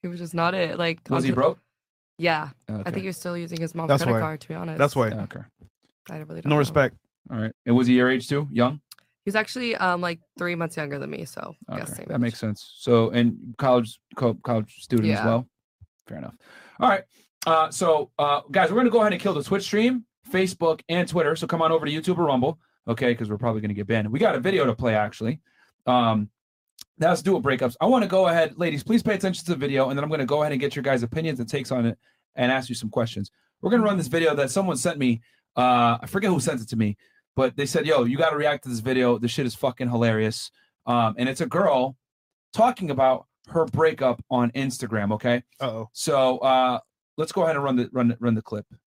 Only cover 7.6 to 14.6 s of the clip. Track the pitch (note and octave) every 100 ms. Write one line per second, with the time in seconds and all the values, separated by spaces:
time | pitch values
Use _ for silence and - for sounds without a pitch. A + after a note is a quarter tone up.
7.6 | - A#2+ B2 B2 B2 C3 A#2 C#3+ D3 A#2+
8.6 | B2 D3 _ - _ _ - G#3 G#3+ B3+
9.6 | A#3+ A3 F#3 F3 F3 E3+ _ - F3 F3
10.6 | E3 E3 D3 C#3 C#3 D3+ E3 - - -
11.6 | - - - - G1+ - A#2+ A2+ A2+ G#2
12.6 | - - - A#2+ A2+ A#2+ A#2+ - - A#2
13.6 | C3+ B2 A2+ - _ - B2 G#2+ - A#2